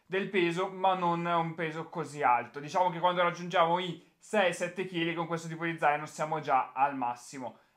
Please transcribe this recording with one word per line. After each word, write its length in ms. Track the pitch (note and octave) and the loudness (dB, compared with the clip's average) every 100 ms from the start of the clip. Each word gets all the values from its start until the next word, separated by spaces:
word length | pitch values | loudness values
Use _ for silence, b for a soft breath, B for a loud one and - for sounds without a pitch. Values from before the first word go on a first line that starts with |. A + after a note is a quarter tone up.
| - | -4
del 240 | F#3 G3 | -4 0
peso, 400 | G3 E3+ E3+ F#3+ | 2 2 0 -4
ma 260 | F#3+ F#3+ F3+ | 2 2 4
non 300 | F3 E3+ E3+ | 2 0 2
un 280 | E3+ E3 | 0 0
peso 360 | E3 D#3+ D#3 D#3+ | -2 -6 -6 -8
così 340 | F3 C#3 D3 | -8 -8 2
alto. 360 | C3+ A#2+ A#2+ C#3+ | 4 4 0 -10
Diciamo 300 | D3 F#3 F3+ | -4 2 2
che 100 | E3 | 2
quando 220 | F3+ F3+ | 2 4
raggiungiamo 560 | F3 E3 F3 F3+ E3 F3 | 2 0 0 2 4 2
i 280 | F3+ - - _ | -2 -8 -14 _
sei 360 | - G#3+ F3+ | -2 2 2
sette 320 | E3+ F3 G3+ F#3 | 2 -4 -4 -4
chili 280 | F3 E3 | -2 -2
con 140 | E3+ E3 | -2 -4
questo 200 | E3 E3 | -4 -6
tipo 160 | D#3+ | -6
di 140 | E3 D#3+ | -4 0
zaino 280 | D#3 D3 D#3 | 2 2 -4
siamo 340 | - D#3 D#3 | -6 -4 -2
già 320 | D3 C3 - | 0 0 0
al 220 | C3 C#3 C3+ | 0 0 0
massimo. 640 | B2 B2 - C#3 C3 b b | -4 -6 -12 -10 -12 b b